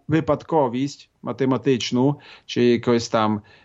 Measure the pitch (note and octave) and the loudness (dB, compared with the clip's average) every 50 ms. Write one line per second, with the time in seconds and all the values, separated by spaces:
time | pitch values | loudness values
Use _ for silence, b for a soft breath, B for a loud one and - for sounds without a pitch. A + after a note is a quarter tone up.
0 | _ - D3+ D#3+ D#3 D#3 D3 - - - E3+ D#3+ C#3 B2 A2+ B2+ C3+ C#3+ - - | _ -2 -2 -2 0 0 -2 -4 -2 -2 0 0 0 0 0 -4 -6 -6 -8 -14
1 | - _ _ _ - B2 A#2 - C3+ C3 C3 A#2+ A#2+ C#3+ C3 A2+ - - B2+ B2 | -20 _ _ _ -10 -10 -6 -2 -2 0 0 0 0 0 0 0 0 -2 0 2
2 | C3 C#3+ D3 D3 B B B B B - - A#2+ A#2+ B2 A#2+ A#2 A#2 B2+ A#2+ A#2 | 2 2 0 -2 B B B B B -8 -2 2 2 4 2 2 2 0 0 0
3 | A#2 - - A2+ A2 G#2+ G#2+ G#2 b b b b | 0 0 0 0 2 0 -2 -4 b b b b